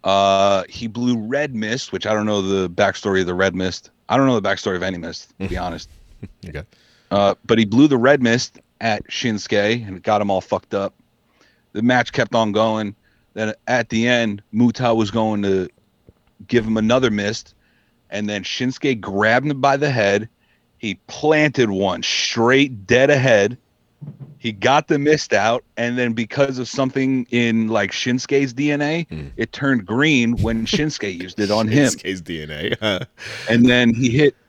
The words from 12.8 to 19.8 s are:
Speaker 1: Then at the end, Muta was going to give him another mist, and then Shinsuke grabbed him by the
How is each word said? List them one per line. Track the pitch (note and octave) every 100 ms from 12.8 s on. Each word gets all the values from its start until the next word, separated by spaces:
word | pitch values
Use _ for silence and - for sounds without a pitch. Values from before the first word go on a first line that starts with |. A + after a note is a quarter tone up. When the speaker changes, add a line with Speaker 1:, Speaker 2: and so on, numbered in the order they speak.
| G#2 G2+ _ _ _
Speaker 1:
Then | - A2 G#2+ -
at | B2 A2+
the | A2+ A#2+
end, | B2 A2+ G2+ _
Muta | G#2+ A#2+ A#2 B2
was | A2+ G#2
going | A2+ A2 G#2+
to | G2+ F#2+ F2 _ _ _ - _ _ _ G#2+
give | A#2+ A2
him | A2
another | A2 B2+ B2+
mist, | G#2 G2+ A2+ - _ _ _ _ _ _
and | G2+ G#2
then | G#2
Shinsuke | F#2 - B2+ B2+ C#3+ A#2
grabbed | G2 G2 G#2+ A#2+ C#3+
him | C#3
by | C#3
the | C#3